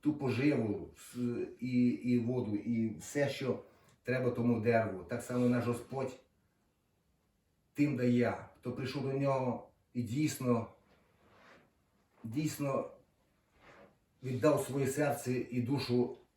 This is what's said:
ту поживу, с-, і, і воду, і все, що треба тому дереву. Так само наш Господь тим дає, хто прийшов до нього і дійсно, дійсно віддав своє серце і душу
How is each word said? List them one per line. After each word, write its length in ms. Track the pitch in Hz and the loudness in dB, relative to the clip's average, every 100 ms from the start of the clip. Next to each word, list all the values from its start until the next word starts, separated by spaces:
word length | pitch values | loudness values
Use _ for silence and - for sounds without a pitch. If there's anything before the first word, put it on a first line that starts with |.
ту 140 | 147 | 0
поживу, 760 | 139 135 113 143 131 110 98 85 - | 0 -2 2 2 2 0 -2 -6 -16
с-, 500 | - 123 123 117 - - | -16 -6 -4 -2 -6 -6
і, 280 | 127 123 123 | 0 4 4
і 300 | 107 123 120 | 2 2 2
воду, 380 | 117 127 104 104 | 2 -2 -2 -2
і 420 | - 113 113 107 | -2 0 0 -4
все, 300 | - 143 135 | -6 0 0
що 300 | - 131 - - _ _ _ | 0 -2 -4 -6 _ _ _
треба 260 | - 123 123 | -4 0 0
тому 300 | 120 120 113 | 0 2 2
дереву. 440 | 110 113 107 92 | 4 4 4 -4
Так 180 | 90 123 | -6 -8
само 260 | - 123 123 | -4 2 4
наш 180 | 123 120 | 4 0
Господь 540 | 120 - 135 - - _ _ _ _ _ _ _ _ _ _ _ _ _ _ _ | -2 -4 -6 -6 -8 _ _ _ _ _ _ _ _ _ _ _ _ _ _ _
тим 220 | - 147 123 | 0 0 4
дає, 400 | 123 120 117 - - - | 4 4 4 0 -8 -12
хто 120 | 123 | -8
прийшов 300 | 120 123 143 | -6 -4 -4
до 100 | 135 | -2
нього 560 | 135 139 135 127 113 - _ _ | 0 2 2 0 -4 -8 _ _
і 80 | 123 | -6
дійсно, 640 | 107 131 151 - 127 117 113 - _ _ _ _ _ - - - _ _ _ _ _ _ | -2 0 0 0 2 2 0 -12 _ _ _ _ _ -20 -20 -20 _ _ _ _ _ _
дійсно 680 | 117 120 156 - 143 127 - - _ _ _ _ _ _ - - - _ _ _ | -8 -4 -4 -4 -2 -2 -4 -12 _ _ _ _ _ _ -20 -20 -20 _ _ _
віддав 380 | 127 123 147 139 | -6 2 4 4
своє 260 | - 139 131 | 0 -2 -2
серце 460 | - 147 117 - | 0 0 0 -2
і 280 | 127 - 123 | -2 -2 -4
душу 560 | 117 139 117 123 120 - _ | 0 -2 0 2 2 -2 _